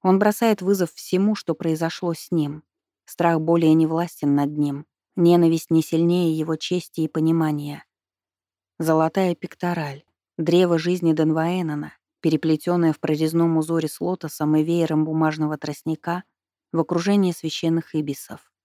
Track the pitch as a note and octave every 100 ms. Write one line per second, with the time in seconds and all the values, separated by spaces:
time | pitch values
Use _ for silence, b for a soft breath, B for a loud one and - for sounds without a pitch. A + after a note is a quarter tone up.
0 | F#3 F#3+ G#3 G#3+ A#3 G#3+ F3+ G3 F3 -
1 | - F#3 G3+ G#3+ - D#3+ E3 D#3+ E3 -
2 | F3 D#3+ - E3+ D3 D3+ _ _ _ _
3 | - - E3+ E3 D#3+ E3+ D#3+ D#3+ D#3+ D#3+
4 | F3 - D3 C#3+ C#3+ D3+ D3 C#3 - _
5 | _ - E3+ F3 E3 E3 - D#3+ D#3 D#3+
6 | E3+ F3+ E3+ D#3+ D#3 D#3+ - F3+ - -
7 | D#3+ D#3+ D#3+ E3 D#3 D3 D3 D3 - _
8 | _ _ _ _ _ _ _ _ D#3+ D#3+
9 | D#3+ G3 F#3 F3 - - F3 E3+ C#3+ C#3
10 | _ _ _ - D#3+ F3 F3+ E3 E3+ F3+
11 | E3 D#3 D#3 D#3+ E3 F#3 E3 D3 D3+ -
12 | _ _ D#3+ D#3 D#3+ D#3 - F3 E3 D3+
13 | - D3+ D#3 E3 E3+ D#3+ D#3 E3 D#3+ -
14 | E3+ F#3 D#3 - D3+ D#3 D#3 E3+ D#3+ D#3
15 | D#3 D#3+ D#3 D#3 D3+ D3+ - D3 D#3+ D#3
16 | - F3 - _ _ _ _ E3 D#3 F3
17 | F3+ G3+ F#3 E3 D#3 - E3 E3 - D#3
18 | C#3+ C#3 - - _ _